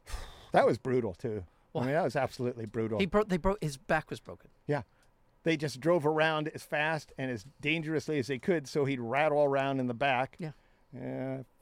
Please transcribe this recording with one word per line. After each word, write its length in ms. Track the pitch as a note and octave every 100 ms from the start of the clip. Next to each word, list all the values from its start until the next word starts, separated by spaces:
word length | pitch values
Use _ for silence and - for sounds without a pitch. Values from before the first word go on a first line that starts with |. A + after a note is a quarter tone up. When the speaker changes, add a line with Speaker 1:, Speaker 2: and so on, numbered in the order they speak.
| -
Speaker 1:
<sighs> 40 | - - - -
That 120 | F3 F3+
was 120 | B2
brutal, 360 | C3 B2+ A2+
too. 300 | F#2 A2+ G#2+ F2 _ _
Speaker 2:
Well, 100 | D#3+
Speaker 1:
I 20 | B2+
mean, 80 |
that 80 | D3+
was 120 | E3+ C#3
absolutely 500 | B2+ - B2 B2 A2
brutal. 320 | A2+ A2 G#2+
Speaker 2:
he 80 | F#3+
broke, 220 | G#3 G#3+
they 80 | F#3
broke, 220 | F#3 G3+
his 140 | D#3 C3+
back 340 | - D#3+ -
was 80 | B2
broken. 300 | - F2 - _ -
Speaker 1:
Yeah. 160 | D3 A2 _ _ _ _ _
They 120 | - D#3+
just 240 | D3+ B2
drove 240 | C#3+ F3
around 440 | C#3+ D#3 D#3+ D#3 D3+
as 100 | -
fast 480 | - D3+ D3+ D#3+ - -
and 140 | C3
as 160 | A#2+ G#2+ -
dangerously 560 | D3 D#3+ D3+ D#3+ - D3+
as 80 | B2+
they 120 | C3+
could, 280 | - E3+ C3+
so 160 | D#3
he'd 160 | C#3 C3+
rattle 420 | A#2 C3 D#3 D3
around 360 | C#3+ C#3 C3+ C3+
in 60 | B2
the 80 |
back. 420 | A#2 C#3 B2 C3+ -
Speaker 2:
Yeah. 120 | D#3+ - _ _ _
Speaker 1:
Uh, 500 | B2+ B2+ C3 C3 C3+ B2+ _